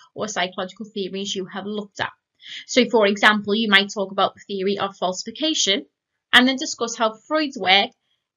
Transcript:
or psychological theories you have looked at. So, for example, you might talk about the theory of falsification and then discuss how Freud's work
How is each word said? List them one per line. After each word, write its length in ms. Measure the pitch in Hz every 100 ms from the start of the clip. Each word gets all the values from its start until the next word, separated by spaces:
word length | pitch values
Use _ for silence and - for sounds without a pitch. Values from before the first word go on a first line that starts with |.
| _
or 140 | - 208
psychological 560 | 214 185 196 185 - 202
theories 480 | 208 180 190 202
you 120 | 196 180
have 180 | 196
looked 360 | 202 208 208 -
at. 100 | 120 - _ _ - - -
So, 220 | - 233
for 160 | 233 202
example, 480 | 202 226 208 208
you 140 | 214 226
might 220 | 196 202
talk 200 | 214 190
about 240 | 196 190
the 60 | 196
theory 380 | - 196 190 202
of 180 | 196 196
falsification 920 | 180 180 - 220 311 311 - 202 294 _ _ _ _
and 160 | 247 254
then 80 | 262
discuss 400 | 302 - 233 -
how 180 | 226
Freud's 420 | 220 - 311 302 302
work 340 | 185 196 196 - _ _ _